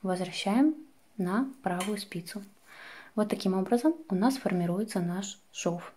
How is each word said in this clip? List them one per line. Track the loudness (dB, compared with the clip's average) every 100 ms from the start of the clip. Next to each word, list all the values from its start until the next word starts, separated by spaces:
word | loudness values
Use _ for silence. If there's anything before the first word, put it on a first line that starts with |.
возвращаем | -2 -2 -4 -4 2 6 6 4 -8 _ _ -4
на | 0 0 0 -2
правую | -4 -2 -2 -4
спицу. | -6 -10 -8 -12 -12 -20 -20 -20 -18 -18 -10
Вот | -2 0
таким | 2 2
образом | 2 2 4 4 0 -2
у |
нас | 2 2 2
формируется | 0 0 0 0 -2 -2
наш | -2 -2 -6 -12 _
шов. | -4 -2 -2 -8